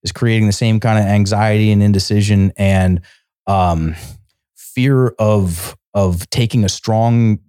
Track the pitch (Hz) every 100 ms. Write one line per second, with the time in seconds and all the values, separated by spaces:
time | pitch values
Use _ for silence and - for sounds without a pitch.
0 | - - 120 113 107 101 117 110 117 110
1 | 101 104 98 107 107 107 107 101 104 98
2 | - 104 104 104 98 - 98 95 92 87
3 | - _ _ _ - 98 90 82 80 80
4 | - - _ _ _ _ - - 131 135
5 | 127 - 107 107 92 82 - - _ 101
6 | 98 87 - - 113 123 101 - - 110
7 | 117 120 113 104